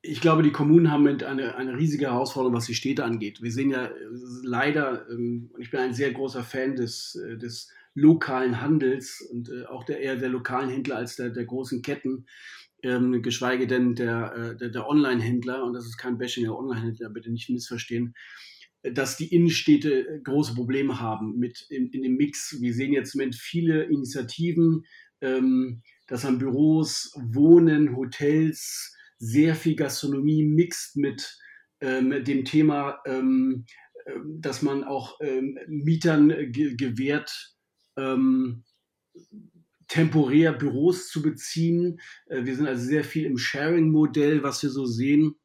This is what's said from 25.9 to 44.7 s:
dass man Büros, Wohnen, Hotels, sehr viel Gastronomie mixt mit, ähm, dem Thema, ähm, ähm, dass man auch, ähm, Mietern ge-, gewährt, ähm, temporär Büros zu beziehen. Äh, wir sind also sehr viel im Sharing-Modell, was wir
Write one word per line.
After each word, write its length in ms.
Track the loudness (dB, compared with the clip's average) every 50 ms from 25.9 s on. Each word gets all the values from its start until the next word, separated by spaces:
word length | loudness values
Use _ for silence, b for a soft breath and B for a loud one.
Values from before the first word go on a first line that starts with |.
| b b b
dass 160 | -10 -8 -6 -2
man 160 | -2 0 0
Büros, 720 | 0 -2 2 4 4 4 4 4 2 0 -4 -6 -8 -10 -12
Wohnen, 760 | -10 -8 -4 2 6 10 12 12 12 10 8 6 6 4 2 2
Hotels, 1000 | -2 -4 -6 -4 -2 2 2 4 4 4 2 0 -2 -10 -10 -10 -10 -12 -14 b b b b b _ -8
sehr 300 | 2 4 4 6 4 2
viel 220 | 2 0 0 0
Gastronomie 680 | 0 -2 -2 -2 -4 -4 -2 -2 2 2 2 4 4 4
mixt 520 | 4 4 4 4 2 -2 -10 -12 -8 -4
mit, 420 | -2 -2 -2 -2 -6 -12 -14 -14 B B B B B B B _ _
ähm, 420 | -4 -2 0 0 0 0 0 -2 -2
dem 220 | -2 -2 -2 -2
Thema, 540 | 2 4 4 4 4 2 0 -4 -4 -8 -8 -8
ähm, 600 | -6 -4 0 2 2 4 4 2 2 0 -4 -8 b b b b b b -18 -14
ähm, 340 | -12 -10 -10 -10 -10 -12 -6
dass 220 | -6 -6 -4 -2 -2
man 200 | 0 0 -2 -4
auch, 360 | -4 -6 -6 -8 -10 -12 -8
ähm, 380 | -6 -4 -2 -2 -2 -4 -6 -10 -12
Mietern 840 | -8 -8 -2 0 0 0 2 2 2 6 6 6 6 6 2 -4 -6
ge-, 240 | -2 -2 -2 -2 -2
gewährt, 800 | -4 -4 -4 -4 -2 -2 -2 -2 -2 -4 -8 -14 -16 -16 -20 _ _ _ _ _ _ _ _ _
ähm, 680 | -6 -4 -2 0 2 2 4 2 2 0 -2 -6 -10 _ _ _ _ _ _ _ _ _ _ _ -20 -20 _ -20 -20 -20 -20 _ _ _ _ _ _ _
temporär 680 | -4 0 2 2 4 4 2 2 6 6 6 6 4 2
Büros 560 | 0 -4 -2 0 2 2 2 2 2 -6 -8
zu 120 | -6 -2
beziehen. 800 | -2 -2 -4 -4 -12 -8 -2 0 2 2 2 2 0 -2 -4 -6 B B B B B _
Äh, 160 | -6 -6 -4
wir 100 | -4 -2
sind 100 | -2 -2
also 180 | -2 -2 -4 -2
sehr 200 | 0 0 0 0
viel 220 | -2 -4 -4 -2
im 120 | -2 -2
Sharing-Modell, 1040 | -2 -2 -4 -4 -2 0 0 2 4 4 4 6 4 4 4 4 2 2 4 2 2
was 220 | 0 -2 -4 -2 -4
wir 80 | -4